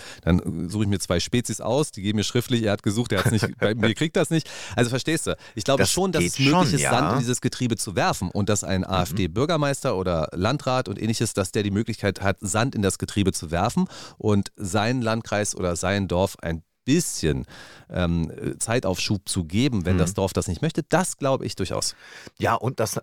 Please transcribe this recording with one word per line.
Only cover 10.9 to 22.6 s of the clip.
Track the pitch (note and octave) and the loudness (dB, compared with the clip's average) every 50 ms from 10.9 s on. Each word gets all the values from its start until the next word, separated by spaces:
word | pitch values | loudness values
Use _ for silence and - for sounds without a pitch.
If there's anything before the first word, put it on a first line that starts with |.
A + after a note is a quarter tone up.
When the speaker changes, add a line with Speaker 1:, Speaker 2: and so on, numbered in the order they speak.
| G2+ - | -4 -2
Speaker 1:
ähnliches, | - A2 A2+ - A#2+ G#2 - | -2 -2 0 0 -2 0 0
dass | G#2 F#2+ - - | -2 -2 0 0
der | A2+ G2+ | 0 0
die | G2+ | 2
Möglichkeit | F#2+ G2+ A#2 - G#2+ - - G2+ F#2+ - | 2 0 0 -2 -4 -2 0 -2 0 0
hat, | F#2+ G2 F#2+ - | 0 0 0 0
Sand | - F#2+ E2+ G#2+ A#2+ C#3 - | -2 -2 0 0 0 0 0
in | G#2+ | 0
das | G2 F#2+ - | 0 0 0
Getriebe | - G2 - - G#2 G2 F#2 - | 0 -4 -2 0 2 2 2 0
zu | - - D2+ | 0 -2 -2
werfen | D#2+ E2+ F#2+ B2 - F3+ F#3 - - - - - - | -2 0 0 0 0 0 0 -2 -4 -10 -18 -18 -10
und | - - A2 G#2 G2+ G2 - - | -4 0 2 2 2 2 -2 -6
seinen | - G#2 F#2 F2+ G#2+ G#2 A#2 B2+ C3 | -8 -4 -2 0 2 2 2 2 0
Landkreis | A#2 A2 A2+ A#2 A2 - G#2+ G#2 G#2 - - | 0 0 0 -2 -2 -2 0 0 0 0 -2
oder | - F#2 F2+ F2 | -2 -2 0 0
sein | E2 - F2+ G2+ G2+ G2 | 0 0 0 2 0 0
Dorf | E2 F2 F2 F#2+ G2 - - | 2 2 2 2 2 0 -4
ein | - E2 E2 E2 - _ _ _ _ | -6 -4 -4 -4 -8 _ _ _ _
bisschen, | A#2+ C#3 F3+ E3 - - - - D#2 C#2+ B1+ B1 - - - - - - - - - | 2 2 2 2 0 -2 0 0 0 0 0 -4 -8 -14 -18 -20 -20 -20 -20 -14 -6
ähm, | - F2 F2+ E2+ E2+ E2+ E2 D2 | -2 0 0 2 2 0 0 -2
äh, | - - - - - | -4 -6 -6 -6 -6
Zeitaufschub | - - - A2+ C3 - F#2+ F#2 - - - A2 F#2+ - | -4 -2 -2 0 0 0 0 -2 0 0 -2 -2 -2 -4
zu | - - G2 E2+ | -4 -4 -4 -2
geben, | D#2 F#2+ A2 C3 D3 A#2+ G2+ D#2+ | 0 0 2 2 2 2 0 2
wenn | F2 F2 | 2 2
Speaker 2:
Mhm. | F2 | 2
Speaker 1:
das | F2+ F2 G2 | 2 2 0
Dorf | - F#2+ F#2+ - | 0 0 0 0
das | F#2 E2+ | 0 -2
nicht | - F2 - | -2 -2 -2
möchte. | - E3 - - D#3 | -2 -2 -2 -4 -2
Das | - - E3 F#3 - - | 2 2 2 2 0 -2
glaube | - C#3 C3+ C3+ - - | -2 -2 0 0 0 -2
ich | G#2+ - | -4 -4
durchaus. | - F#2+ - - - - - - - - - - - - - - | -4 -4 -2 -2 -2 -4 -4 -6 -8 -16 -20 -20 -20 -20 -18 -8
Speaker 2:
Ja, | - G2 G#2+ A#2 | -2 0 0 0
und | - | 0